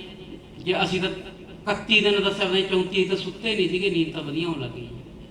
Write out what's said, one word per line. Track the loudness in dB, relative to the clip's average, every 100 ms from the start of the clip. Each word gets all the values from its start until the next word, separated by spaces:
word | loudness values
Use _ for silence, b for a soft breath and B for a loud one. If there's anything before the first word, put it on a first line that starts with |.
| -12 -14 -14 -16 -16 -4
ਜੇ | 0 2
ਅਸੀਂ | 2 2
ਤਾਂ | 0
ਇਕੱਤੀ | -4 -10 -14 -16 -6 -2 -2 4 6
ਦਿਨ | 6
ਦੱਸਿਆ, | 4 2 0
ਪਤਾ | 2
ਨਹੀਂ | 2
ਚੌਂਤੀ, | 4 2 2 2
ਤਾਂ | 2 0
ਸੁੱਤੇ | -2 -4 -2 2
ਨਹੀਂ | 2
ਸੀਗੇ, | 2 2
ਨੀਂਦ | 2 0
ਤਾਂ | -2
ਵਧੀਆ | -4 -2 -2
ਆਉਣ | -2
ਲੱਗ | -6
ਗਈ। | -8 -10 -12 -14 -16 -16